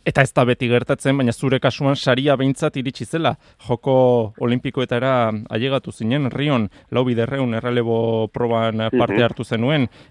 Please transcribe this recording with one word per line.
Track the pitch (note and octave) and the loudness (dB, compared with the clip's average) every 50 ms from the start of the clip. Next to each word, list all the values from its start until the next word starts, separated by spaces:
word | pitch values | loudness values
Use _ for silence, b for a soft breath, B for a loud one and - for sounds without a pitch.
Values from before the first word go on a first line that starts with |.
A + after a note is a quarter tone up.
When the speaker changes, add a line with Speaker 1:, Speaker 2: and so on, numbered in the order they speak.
| - | -2
Speaker 1:
eta | - - - C3+ | -2 0 2 2
ez | B2+ - | 2 2
da | - B2+ | 2 2
beti | A#2+ B2 - C3 A#2 | 2 2 0 0 0
gertatzen, | A#2+ A#2+ A2+ - C#3 - - C#3 C3+ | 0 0 0 0 -2 -2 0 0 0
baina | C#3 C3 A#2+ A2+ | 2 2 0 0
zure | - - C3+ C3 B2+ | 0 0 0 0 2
kasuan | - C3+ - - D3 C#3 C#3+ | 2 0 -2 0 0 0 0
saria | C3+ - C#3 B2+ B2+ C3+ D3 C#3 | 0 0 0 0 2 2 2 2
behintzat | B2 C3+ C3+ C#3 - - D3+ - | 2 2 0 0 0 -2 -4 -2
iritsi | C#3+ B2 C3+ - - C3 | -4 -6 -6 -8 -8 -8
zela. | - - E3 E3 C3 - b b b b _ - - | -6 -4 -2 0 0 -2 b b b b _ -6 -4
Joko | B2+ A#2 - C#3 C3 C3 C3 B2+ B2 A#2+ A2+ G#2 G#2+ - | -4 -2 0 2 4 4 6 6 4 4 2 0 -4 -4
Olimpikoetara | C3 A#2+ A#2+ B2+ - C3+ - C#3+ B2 A#2+ B2 A#2+ A#2+ C3+ C3 B2 A#2 A2 A2 G#2+ A2 - | -2 0 0 0 -2 -4 -4 -4 -2 -2 -2 0 0 0 2 2 2 0 0 -4 -6 -6
ailegatu | A2+ A2 A#2+ C3+ C3+ C3 - - G2 | -4 -2 -2 0 -2 -2 -4 -6 -8
zinen, | - A2 A2 B2+ D3 C#3+ B2 | -6 -4 -2 0 0 0 -2
Rion, | - A#2+ C#3 D3+ C#3+ A#2+ G#2+ G2 b b b _ | -2 -2 -2 0 0 0 0 -2 b b b _
lau | - A#2+ B2+ | -2 0 0
biderreun | B2+ A#2+ A2+ A#2 A#2 C3+ C#3 C3+ B2 A2+ | 0 0 0 0 -2 -2 -2 -2 -2 -2
errelebo | A2+ A#2 B2 B2 B2 A#2+ A#2 A2+ A2+ A2+ A2+ A2+ A2+ A2 A2 - | -2 -4 -2 0 0 0 0 0 0 0 0 0 0 -2 -2 -4
proban | - A#2+ A#2 A#2 A2+ A2+ A2+ A2 A2 A2 A2+ | -4 -2 0 0 0 0 0 0 -2 -2 -2
parte | B2+ B2+ C3 A#2 G2+ | 0 0 0 2 2
Speaker 2:
Mhm. | G#2+ A#2+ | 2 2
Speaker 1:
hartu | A2+ - - A#2+ | 2 0 -4 -6
zenuen. | - - A2 A2+ B2+ D#3 D3+ B2+ A2+ B B B B | -4 -2 -2 0 0 2 2 0 -2 B B B B